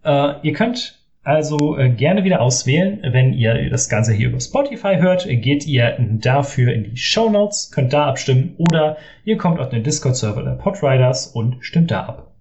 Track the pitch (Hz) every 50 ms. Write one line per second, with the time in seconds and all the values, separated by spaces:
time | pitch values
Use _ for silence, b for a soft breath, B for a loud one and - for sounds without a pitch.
0 | _ 156 143 143 143 143 139 - - 151 151 - 226 247 240 - - - _ _
1 | _ _ _ _ _ 135 147 156 151 143 151 147 147 151 147 143 131 123 120 107
2 | 131 156 190 208 185 190 180 - 120 131 127 - - 127 139 165 185 196 202 -
3 | - 120 117 131 131 131 - 131 117 110 117 120 131 - - 120 - - 113 107
4 | 110 113 110 104 123 123 120 - - - - 269 277 285 233 - - 196 190 160
5 | 175 180 185 180 - - 127 113 104 135 143 143 139 160 139 123 120 113 - -
6 | 120 101 110 107 - 127 131 143 135 - - 131 123 117 117 113 101 98 117 127
7 | - - - 214 226 226 208 202 208 208 - - - - - 151 131 123 143 147
8 | 147 139 127 - - - 131 131 147 175 - - 170 170 160 160 151 151 156 B
9 | B B B B B 214 220 - - 175 160 - 123 123 120 113 107 147 147 -
10 | - 135 120 - - 107 104 - - 127 127 - - - - - - 139 131 127
11 | 127 127 - - - - - 117 110 120 127 - - - - 170 170 165 104 95
12 | - - - - - - _ _